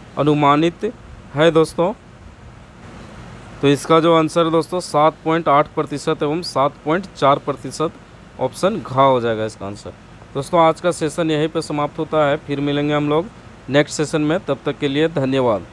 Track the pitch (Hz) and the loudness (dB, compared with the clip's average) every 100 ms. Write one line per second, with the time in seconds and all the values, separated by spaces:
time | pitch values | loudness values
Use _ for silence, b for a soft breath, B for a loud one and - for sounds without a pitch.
0 | - - 143 147 143 147 165 170 214 - | -10 -2 2 4 4 4 2 -2 -6 -8
1 | - - - 139 165 156 156 - 175 - | -16 -20 -8 2 4 4 2 0 -2 -4
2 | - - - - - - - - - - | -12 -20 -20 -20 -20 -20 -20 -20 -20 -20
3 | - - - - - - 139 143 - 165 | -20 -20 -20 -20 -18 -2 2 2 4 4
4 | 165 165 156 170 165 165 151 180 - 151 | 6 4 2 0 2 0 0 -4 -4 2
5 | 151 - 156 165 160 143 147 - 147 143 | 2 0 -2 -2 2 2 2 -2 -6 -6
6 | - 156 147 160 170 139 143 - 147 175 | -4 -2 -2 -4 -4 -2 -2 -2 -4 -2
7 | 185 - 139 143 - 131 135 - 156 - | -4 0 2 2 -2 -8 -8 -6 -6 -6
8 | - - - - 127 - 185 214 120 127 | -20 -20 -18 -6 -6 -2 -2 -2 -4 2
9 | 135 127 117 110 110 - 98 104 90 - | 4 4 0 -2 -4 -8 -12 -12 -14 -18
10 | - - - 135 139 175 165 156 175 165 | -20 -20 -12 -8 0 4 4 2 -2 -2
11 | 160 - 160 151 160 165 151 147 147 - | -2 -2 -2 0 -2 -2 -4 -4 -4 -6
12 | 156 156 147 147 - 139 143 143 147 147 | -2 0 2 0 -2 -4 -2 0 0 0
13 | 147 151 202 - - - - 139 143 - | 0 0 -2 -8 -20 -18 -2 0 0 -2
14 | 147 160 151 160 - 135 151 139 143 139 | -4 -2 0 -2 -2 -6 -4 -4 -2 0
15 | 165 165 131 135 123 101 85 | 0 0 -2 0 0 0 -4